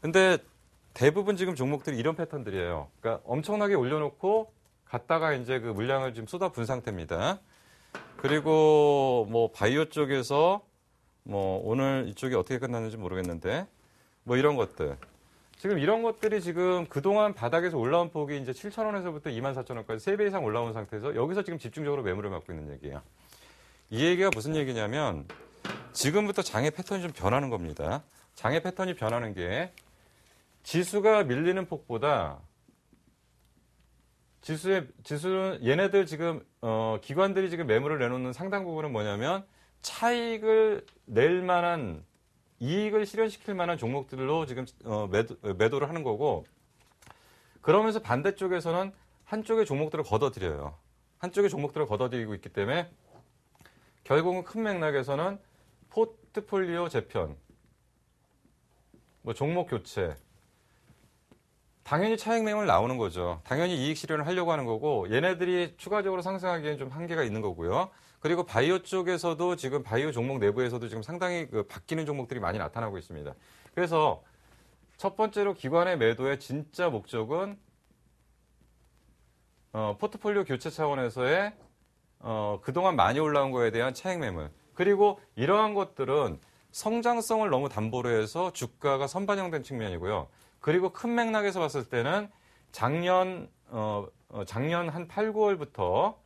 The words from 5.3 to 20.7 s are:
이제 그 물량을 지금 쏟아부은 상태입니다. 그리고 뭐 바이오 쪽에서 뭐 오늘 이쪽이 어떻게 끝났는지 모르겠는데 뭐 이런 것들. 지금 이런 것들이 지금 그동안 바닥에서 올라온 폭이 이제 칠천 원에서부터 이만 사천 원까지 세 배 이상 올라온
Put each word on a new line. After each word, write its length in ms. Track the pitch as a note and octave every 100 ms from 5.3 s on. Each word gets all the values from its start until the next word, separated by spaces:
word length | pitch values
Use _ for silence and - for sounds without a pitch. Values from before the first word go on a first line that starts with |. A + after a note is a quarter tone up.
이제 260 | C#3 A#2+ C3
그 80 | A#2
물량을 460 | G2+ A#2+ C3+ C3
지금 140 | A2+ A2
쏟아부은 380 | F3+ F#3 - A#2
상태입니다. 760 | C3 A#2 F#2+ D#2+ E2+ A#2+ G3 _ _ _ _ _ - - -
그리고 1080 | C#3 D3+ D3 D#3 D#3 D3+ D3 C#3+ C3+ B2 G#2
뭐 220 | A#2 A2+
바이오 340 | - G#2 C3+ D#3
쪽에서 800 | D#3 C#3+ C3+ B2+ C#3+ E3+ G3+ - _ _ _ _ _
뭐 380 | - G2+ F#2+ F#2+ F#2+
오늘 400 | A#2 C3+ C3+ G#2+
이쪽이 260 | G2+ C3 B2
어떻게 240 | A2+ B2+
끝났는지 380 | A#2 A#2+ A2 A2
모르겠는데 680 | F#2 F#2 F2+ E2 F2+ B2+ G3 _ _ _ _ _
뭐 140 | - B2
이런 180 | C#3+ C#3
것들. 420 | G2+ - D#2 C2+ - _ _ _ _ -
지금 220 | F#3+ F#3+
이런 240 | C#3+ A3
것들이 380 | A#3 A3 G#3+ G#3
지금 440 | F3 E3 F3+ F3+ E3+
그동안 460 | C#3+ D3 G#3 G#3+
바닥에서 440 | G3+ A#2 D#3+ F3 D#3+
올라온 340 | A#2 E3 F3
폭이 260 | D#3+ D3 D3
이제 140 | B2+
칠천 340 | B2+ G#3 G3+ G#3+
원에서부터 440 | G3+ F3+ D3+ D3+
이만 240 | A#2 C3+
사천 240 | C3 B2 B2
원까지 260 | G#2+ A2
세 140 | D3 G3+
배 100 | G#3
이상 160 | F#3+
올라온 300 | B2+ A2 A#2